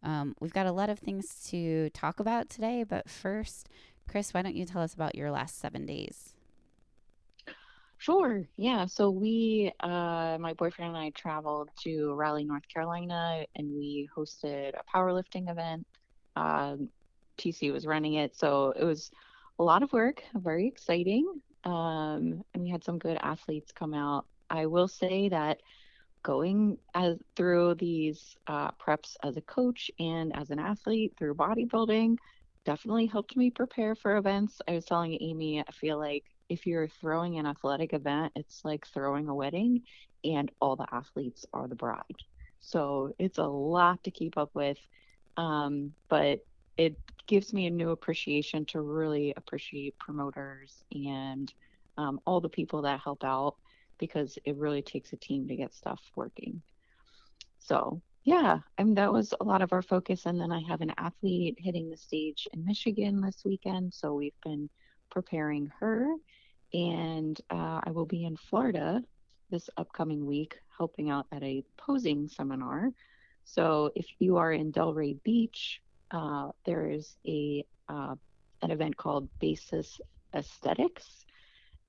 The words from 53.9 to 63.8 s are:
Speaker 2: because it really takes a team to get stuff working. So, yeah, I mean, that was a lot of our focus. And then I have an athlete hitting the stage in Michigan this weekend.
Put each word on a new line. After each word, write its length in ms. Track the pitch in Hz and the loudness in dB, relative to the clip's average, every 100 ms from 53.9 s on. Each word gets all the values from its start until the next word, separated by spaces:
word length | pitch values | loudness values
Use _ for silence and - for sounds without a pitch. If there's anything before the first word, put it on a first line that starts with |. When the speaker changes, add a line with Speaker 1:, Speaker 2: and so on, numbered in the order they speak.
| - | -8
Speaker 2:
because 400 | 170 156 139 - 143 | -4 -2 -4 -4 -6
it 100 | 143 | -2
really 240 | 151 147 | 0 0
takes 320 | 143 143 - | -2 -8 -8
a 40 | - | -12
team 300 | - 139 131 | -4 -4 -2
to 80 | |
get 200 | 127 131 | -4 -6
stuff 260 | - - - - - | -8 -8 -8 -10 -8
working. 460 | - - - 170 - _ _ _ _ - - - - _ | -8 -8 -10 -10 -12 _ _ _ _ -20 -20 -20 -20 _
So, 420 | - 139 - 170 - - | 0 2 2 -4 -10 -4
yeah, 360 | - 349 254 160 - - | 4 6 6 4 0 2
I 40 | |
mean, 120 | 208 | 4
that 180 | 202 202 | 6 6
was 220 | 220 202 - | 4 2 0
a 60 | |
lot 160 | 208 190 | 2 2
of 140 | 185 | 4
our 80 | 185 | 2
focus. 420 | 185 185 180 185 | 2 0 0 -2
And 160 | 175 175 | 0 -2
then 100 | 170 | 0
I 120 | 170 160 | -2 -2
have 140 | 160 | -2
an 140 | 160 - | -2 -4
athlete 600 | 170 - 196 180 170 247 | -6 -2 0 2 0 -2
hitting 300 | 180 175 160 | -4 -4 -4
the 80 | 160 | -10
stage 500 | - 156 156 147 - | -6 -4 -4 -6 -8
in 100 | 160 | -4
Michigan 560 | 170 208 233 208 208 202 | -2 0 0 0 2 2
this 220 | 196 - | 0 -2
weekend. 480 | 196 196 190 185 | -2 -2 -2 -2